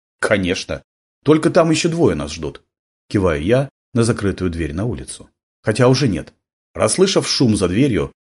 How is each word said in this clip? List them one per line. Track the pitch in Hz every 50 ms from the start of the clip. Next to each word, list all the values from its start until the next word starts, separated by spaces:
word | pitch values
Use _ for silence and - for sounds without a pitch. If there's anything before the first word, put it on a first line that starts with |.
| _ _ _ _
«Конечно. | - - 110 101 92 85 92 - - - 80 71 - _ _ _ _ _ _ _ _
Только | - 151 156 151 175
там | 139 185 160 165
ещё | 156 151 - 170
двое | 160 170 165 110 85
нас | 76 71 73 80
ждут», | 82 80 69 67 - _ _ _ _ _ _ _ _ _ _
киваю | - 107 92 90 78 73 78
я | 95 117 131 143 139 - _ _ _ _
на | 120 117
закрытую | 113 117 - 101 98 87 - 90 90
дверь | 80 82 82 73 73
на | 80 104
улицу. | 123 95 69 67 - - - - - _ _ _ _ _ _ _
Хотя | - 107 123 127 127
уже | 135 131 147
нет. | 131 92 76 73 - _ _ _ _ _ _ _ _ _
Расслышав | 87 98 113 - - 190 196 - 170 143
шум | - - - 147 117 107
за | 95 95
дверью, | 87 90 104 143 147 110 82 69 69 - _ _ _ _